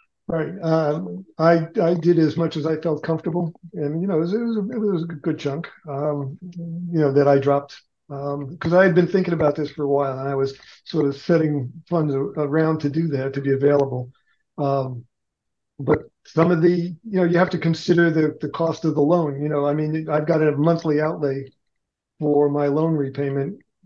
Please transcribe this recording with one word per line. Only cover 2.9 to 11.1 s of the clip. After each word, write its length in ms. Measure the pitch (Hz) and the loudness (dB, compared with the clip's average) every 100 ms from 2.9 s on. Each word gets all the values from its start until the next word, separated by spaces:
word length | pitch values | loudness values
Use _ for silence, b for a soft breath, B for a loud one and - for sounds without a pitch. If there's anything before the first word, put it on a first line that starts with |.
| 151 | -4
comfortable, 480 | - 160 - 175 165 - 170 | -2 -4 -2 -4 -4 -8 -12
and, 280 | 170 147 160 | -6 -4 -2
you 60 | 196 | 0
know, 80 | 160 | 0
it 40 | |
was, 120 | 170 | 0
it 60 | 214 | -2
was 160 | 233 220 | -2 -2
a, 20 | 202 | -4
it 80 | 247 | -2
was 240 | 208 175 | -2 -2
a 40 | 170 | -4
good 300 | 160 165 156 | -6 -4 -4
chunk, 300 | 143 147 165 - 156 | -4 -6 -8 -14 -10
um, 480 | 139 151 147 135 147 | -6 -4 -4 -6 -10
you 580 | 180 175 165 170 175 165 | -14 -12 -10 -8 -4 0
know, 100 | 143 | 4
that 160 | 139 143 | 4 6
I 120 | 139 | 6
dropped, 420 | 131 139 143 - _ _ - | 4 0 -2 -16 _ _ -16
um, 480 | 139 143 143 135 175 | -10 -6 -6 -8 -6
'cause 160 | 170 | 2
I 120 | 180 190 | 6 6
had 100 | 165 | 6
been 120 | 175 | 4
thinking 260 | 196 175 | 2 0
about 240 | 165 151 147 | 0 0 0
this 120 | 151 | -4
for 120 | - | -4
a 40 | 143 | 0
while, 280 | 143 139 131 | 0 0 -4
and 120 | 139 | -4
I 60 | 135 | -2
was 220 | 135 135 B B - | -2 -4 B B -6
sort 220 | 165 | -2
of 100 | 143 | -2